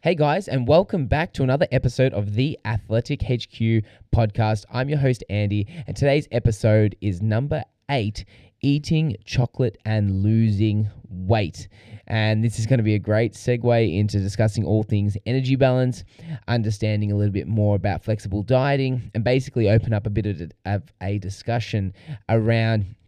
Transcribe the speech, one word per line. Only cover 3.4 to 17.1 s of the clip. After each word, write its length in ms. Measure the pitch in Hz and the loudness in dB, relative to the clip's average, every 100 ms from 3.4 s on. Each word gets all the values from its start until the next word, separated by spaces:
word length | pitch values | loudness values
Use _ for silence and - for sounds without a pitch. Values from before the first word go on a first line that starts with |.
| - | -4
Q 320 | - 113 113 104 - _ | -4 0 2 0 -12 _
podcast. 520 | - 110 101 110 107 - | 2 2 2 0 0 -4
I'm 200 | 117 135 | -6 -2
your 80 | 147 | 0
host, 260 | 135 127 - | 0 0 -2
Andy, 360 | 101 104 104 101 170 135 | -2 0 0 -4 -8 -10
and 80 | - | -2
today's 320 | 139 139 - | 2 2 0
episode 680 | 120 117 107 113 107 104 - | 0 0 2 4 4 4 0
is 220 | 104 87 | -4 -2
number 420 | 110 107 143 151 - _ _ | 0 0 -2 -4 -6 _ _
eight, 360 | 143 104 107 - - - _ | -2 -2 -4 -12 -18 -20 _
Eating 560 | 139 143 147 160 160 117 | 0 0 2 0 0 -4
Chocolate 540 | - - 120 - 127 - - | -6 -2 -2 0 -4 -2 -4
and 360 | 110 101 95 | 0 0 2
Losing 680 | 101 113 113 101 107 104 107 - - | 2 4 2 2 0 0 -2 -6 -14
Weight. 600 | 92 92 110 95 - - - - 107 - | -10 0 0 0 -6 -18 -20 -20 -20 -6
And 380 | 110 110 110 | -2 0 2
this 160 | 113 110 | 0 -2
is 60 | 110 | 0
gonna 180 | 131 | 2
be 120 | 107 107 | 2 0
a 40 | |
great 320 | 101 107 120 | 2 0 0
segue 640 | - - 123 120 117 113 82 | -4 -2 0 2 2 2 2
into 220 | 107 104 | 0 0
discussing 460 | 98 - 110 107 87 | -2 0 0 0 0
all 180 | 107 | 0
things 320 | 107 104 101 101 - | 2 0 0 -2 -4
energy 300 | 131 127 131 | -2 0 4
balance, 480 | 131 127 127 123 - _ 165 151 - | 4 4 0 -2 -10 _ -14 -12 -4
understanding 640 | 120 110 104 107 104 104 | -2 0 -2 -2 0 0